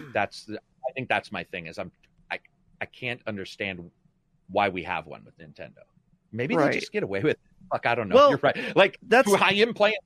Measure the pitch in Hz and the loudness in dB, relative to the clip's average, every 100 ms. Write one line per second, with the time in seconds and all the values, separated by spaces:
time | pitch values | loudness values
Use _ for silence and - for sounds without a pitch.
0 | 147 110 101 - - 104 _ _ 131 135 | -6 -4 -4 -6 -16 -16 _ _ -10 -8
1 | 120 107 - 95 85 92 82 82 92 _ | -2 -2 -2 -10 -10 -12 -12 -12 -14 _
2 | _ _ - 90 _ _ _ - - - | _ _ -12 -12 _ _ _ -14 -14 -10
3 | 127 120 - 101 92 - 101 90 85 _ | -10 -10 -10 -10 -10 -8 -8 -8 -14 _
4 | _ _ _ _ - 92 101 90 82 85 | _ _ _ _ -6 0 0 -2 -6 -8
5 | 80 58 55 _ 80 - - _ _ _ | -8 -18 -20 _ -20 -18 -20 _ _ _
6 | _ _ _ 107 135 170 147 120 - - | _ _ _ -6 -2 2 2 0 -4 -6
7 | 104 98 - - _ _ - 127 127 120 | -4 -2 -2 -2 _ _ -8 -4 -2 -2
8 | 104 233 285 247 139 - 247 165 196 - | 4 6 6 6 2 0 -2 4 2 2
9 | - 226 208 190 190 202 233 - 208 208 | 2 4 6 4 4 4 2 2 0 0